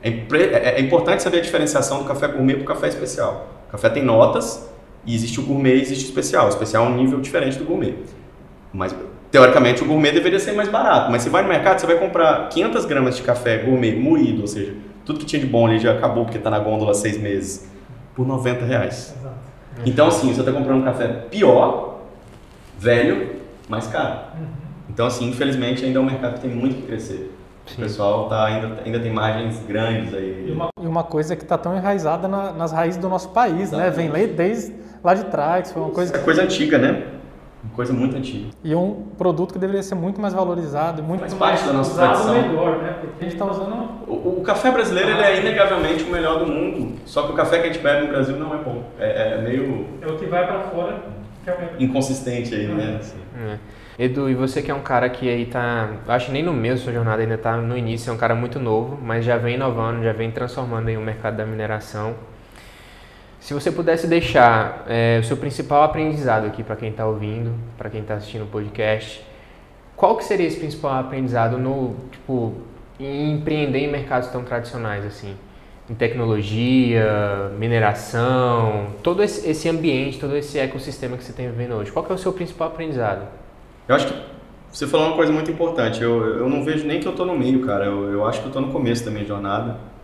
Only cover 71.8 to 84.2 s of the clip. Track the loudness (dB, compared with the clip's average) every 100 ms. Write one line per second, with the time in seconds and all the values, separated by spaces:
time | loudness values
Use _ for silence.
71.8 | -4 -6 -12 -18 -4 -2 -2 -6 -14 -20
72.8 | -20 -12 -8 -4 -2 -2 -2 -2 0 0
73.8 | -2 -4 -2 -2 -2 -8 -6 -6 -6 -8
74.8 | -6 -6 -8 -12 -14 -16 -18 -20 -20 -20
75.8 | -14 -2 -2 0 0 0 0 -2 4 4
76.8 | 4 4 2 2 0 -2 -4 -4 0 2
77.8 | 2 2 -4 -2 2 2 2 2 2 0
78.8 | -4 -4 -2 2 0 0 -2 -2 -2 0
79.8 | 0 0 -2 -4 -4 -4 -4 -4 -2 -4
80.8 | -10 -8 -8 -8 -12 -10 -8 -4 -4 -4
81.8 | -4 -4 -4 -2 -2 -4 -8 -6 -6 -4
82.8 | -6 -2 -2 -2 -8 -16 -20 -20 -20 -20
83.8 | 0 2 2 -6